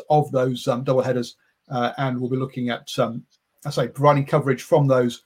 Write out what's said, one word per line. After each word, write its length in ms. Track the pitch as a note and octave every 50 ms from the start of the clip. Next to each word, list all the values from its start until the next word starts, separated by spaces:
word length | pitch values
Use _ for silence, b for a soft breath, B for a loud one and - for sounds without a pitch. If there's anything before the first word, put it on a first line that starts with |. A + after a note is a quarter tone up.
| - -
of 200 | D3+ D3+ C#3+ A#2+
those, 380 | B2+ C3 B2+ C3 B2+ A#2+ - C#3
um, 160 | B2 A#2+ C3+
double 180 | C#3 C3 B2+ A#2
headers, 340 | B2+ B2 B2 A#2+ - - _ _ _ _ _ _ _
uh, 240 | C#3+ B2 A#2+ A#2 - -
and 220 | C#3 C3 B2 B2
we'll 100 | B2+ A#2+
be 60 | C3
looking 340 | C3 C3 C3+ - C3+ B2 A#2+
at, 260 | A#2 - - - - -
um, 260 | A#2+ A2+ A#2 - - _ _ _ _ _ _ _ -
I 60 | D3+
say, 180 | C#3+ E3 C3 -
providing 380 | - - C#3 D3 C#3+ C#3 C3+
coverage 360 | - - D3+ B2+ C#3 C3 B2 -
from 240 | - E3+ D#3 C#3+
those, 360 | C3+ C3 B2+ B2 A#2+ A#2+ - -